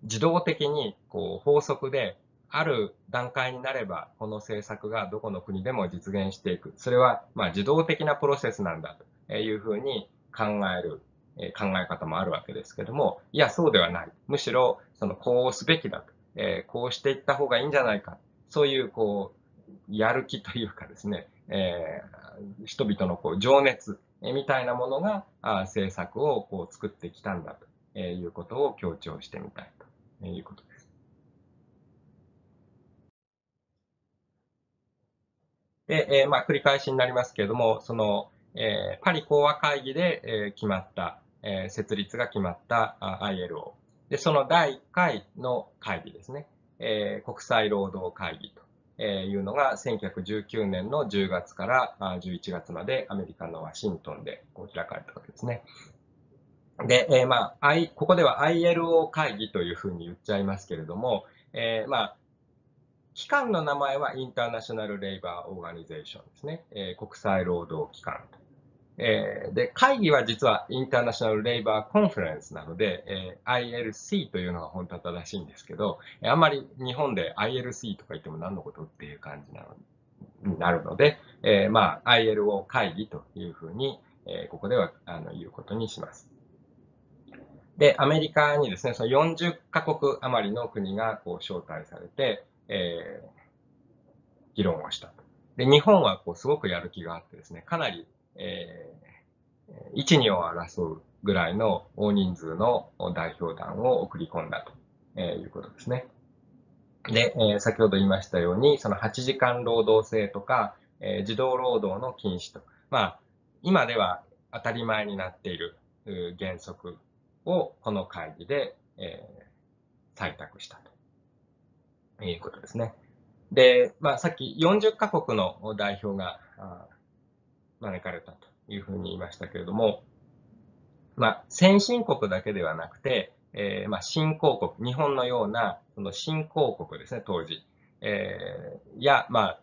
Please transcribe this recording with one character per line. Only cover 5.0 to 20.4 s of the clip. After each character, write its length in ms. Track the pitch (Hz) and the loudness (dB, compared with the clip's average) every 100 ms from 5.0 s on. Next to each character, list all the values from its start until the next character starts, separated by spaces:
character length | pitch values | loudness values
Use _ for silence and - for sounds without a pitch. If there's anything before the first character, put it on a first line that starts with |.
| 95 | -4
ど 80 | 107 | -6
こ 120 | 110 | -6
の 100 | 92 | -8
国 240 | - 95 | -6 -6
で 80 | 98 | -4
も 160 | 127 92 | -2 -4
実 260 | 87 98 | -6 -6
現 180 | 98 95 | -4 -2
し 60 | - | -4
て 140 | 98 | -4
い 60 | 87 | -4
く。 140 | 78 - | -8 -10
そ 140 | 127 | 0
れ 60 | 123 | 6
は、 280 | 127 - - | 6 4 -4
ま 120 | - 92 | -4 -2
あ、 20 | |
自 160 | 90 | 0
動 180 | 104 156 | 2 4
的 220 | 165 151 | 2 0
な 100 | 156 | 0
プ 140 | 143 139 | 2 2
ロ 80 | 139 | 2
セ 160 | 120 | -2
ス 100 | - | -2
な 140 | 92 80 | -4 -6
ん 40 | |
だ 160 | 76 - - _ - | -8 -14 -20 _ -8
と 60 | |
い 200 | 107 110 | -4 -4
う 40 | 107 | -4
ふ 140 | 110 | -4
う 80 | 104 | -4
に 280 | 135 117 - _ _ | -2 -4 -8 _ _
考 120 | - 107 104 95 | -4 -2 0 -2
え 100 | 90 | -2
る、 200 | 85 78 - _ _ - | -4 -8 -14 _ _ -12
え 160 | 87 | -10
ー、 60 | - | -4
考 180 | 98 95 | -2 0
え 60 | 90 | -2
方 200 | 87 82 | -6 -4
も 140 | 82 | -2
あ 40 | |
る 60 | 92 | -2
わ 140 | 71 - | -4 -6
け 60 | |
で 120 | - | -12
す 120 | - - | -12 -10
け 80 | |
ど 100 | 92 | -6
も、 260 | 139 110 - - | 0 0 0 -4
い 60 | - | 2
や、 120 | - | 2
そ 200 | - 160 | 4 4
う 20 | |
で 80 | 98 | 6
は 100 | 85 | 4
な 140 | 87 | 0
い。 40 | 80 - - | -8 -14 -4
む 100 | 143 | -4
し 140 | - | 0
ろ、 280 | 120 123 - - _ | 2 2 2 -8 _
そ 60 | 101 | -6
の、 100 | - | -4
こ 320 | 127 123 127 | 0 2 2
う 40 | |
す 120 | 120 | 0
べ 160 | 117 - | 0 0
き 100 | - | 0
だ 100 | - | -10
と。 120 | - _ _ - | -12 _ _ -6
え 280 | 98 90 - | -4 -4 -6
ー、 20 | |
こ 140 | 120 | -6
う 80 | 123 | -4
し 80 | - | -2
て 100 | 139 | 0
い 40 | |
っ 100 | 135 | 0
た 100 | - | 0
方 140 | 139 139 | 0 2
が 100 | 120 | 2
い 60 | |
い 20 | 143 | 2
ん 60 | |
じ 40 | 143 | 2
ゃ 60 | |
な 100 | 123 | 2
い 80 | 101 | 0
か。 160 | - - _ _ _ | -4 -16 _ _ _
そ 160 | - 143 | 2 4
う 20 | |
い 120 | 135 | 4
う、 80 | 113 | 0
こ 440 | - 107 101 98 - _ _ - | 0 0 0 -4 -10 _ _ -20
う、 20 | - - | -20 -8
や 240 | 107 110 | 0 2
る 120 | - - | 2 -2
気 140 | - | -8